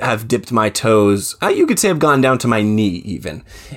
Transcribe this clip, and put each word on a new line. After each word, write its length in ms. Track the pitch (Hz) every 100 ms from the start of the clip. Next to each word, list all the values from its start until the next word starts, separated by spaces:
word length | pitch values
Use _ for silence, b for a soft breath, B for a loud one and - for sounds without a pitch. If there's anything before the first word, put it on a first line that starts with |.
have 260 | 127 110 113
dipped 240 | 120 -
my 160 | 117 107
toes, 680 | - 113 110 104 101 - -
uh, 60 | 185
you 180 | 403 311
could 120 | 220
say 100 | 208
I've 100 | 165
gone 220 | 156 139
down 160 | 131 131
to 100 | 120
my 120 | 113
knee 360 | 107 107 104 87 -
even 360 | 85 80 76 B B B